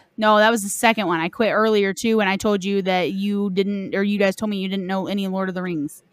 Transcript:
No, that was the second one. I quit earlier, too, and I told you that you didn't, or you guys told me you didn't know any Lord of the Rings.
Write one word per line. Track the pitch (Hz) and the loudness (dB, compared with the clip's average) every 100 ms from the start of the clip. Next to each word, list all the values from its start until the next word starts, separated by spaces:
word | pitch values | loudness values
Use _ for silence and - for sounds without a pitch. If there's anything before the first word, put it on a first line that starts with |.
| - - | -14 0
No, | 214 214 | 4 6
that | 214 | 6
was | 226 | 2
the | 196 | -2
second | - 233 220 185 | 0 2 2 0
one. | 165 | -2
I | 170 | -2
quit | - 214 | 0 0
earlier, | 175 220 214 196 | 2 2 4 2
too, | 185 233 220 | 0 0 2
and | 196 | 2
I | 196 | 0
told | 214 202 | 0 0
you | 185 196 | 0 -2
that | 185 185 156 | 0 0 0
you | 190 202 202 202 | -2 -2 -2 0
didn't, | 185 196 202 190 | 0 -2 -4 -4
or | 190 | -2
you | 202 202 | 0 2
guys | 196 190 | 0 0
told | 214 | -4
me | 196 | -4
you | 190 | -4
didn't | 196 185 | -4 -4
know | 190 175 | -4 -4
any | 202 190 | -4 -4
Lord | 190 190 | -4 -4
of | |
the | 180 | -4
Rings. | 180 165 143 - _ | -4 -4 -6 -10 _